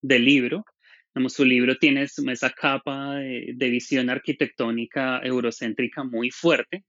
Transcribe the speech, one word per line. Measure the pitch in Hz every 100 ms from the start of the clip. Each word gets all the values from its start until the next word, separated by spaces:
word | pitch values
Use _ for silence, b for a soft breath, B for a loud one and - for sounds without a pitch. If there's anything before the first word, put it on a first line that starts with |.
de | 135 127
libro. | 120 143 123 165 - _ b b b
Digamos, | 131 127
su | -
libro | 131 123 123 131
tiene | 147 139
es-, | 143 -
esa | 135 123 131
capa | - 147 135 - 139 139
de, | 139 135 123 -
de | 123 127
visión | 120 - 135 123
arquitectónica | 131 - 139 135 - 117 117 117 143 131 127
eurocéntrica | 127 127 120 - 117 107 120 -
muy | 131 120 123
fuerte | - 170 135 - -